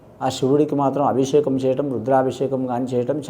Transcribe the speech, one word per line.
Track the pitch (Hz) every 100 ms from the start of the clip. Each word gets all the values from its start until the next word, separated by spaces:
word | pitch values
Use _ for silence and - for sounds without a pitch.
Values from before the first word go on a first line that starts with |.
| - -
ఆ | 131
శివుడికి | - 131 147 151 139
మాత్రం | 139 139 135
అభిషేకం | 117 135 147 143 135
చేయటం, | 131 131 143
రుద్రాభిషేకం | 120 110 131 131 120 131 131 127
కానీ | 123 127
చేయటం | 123 123 147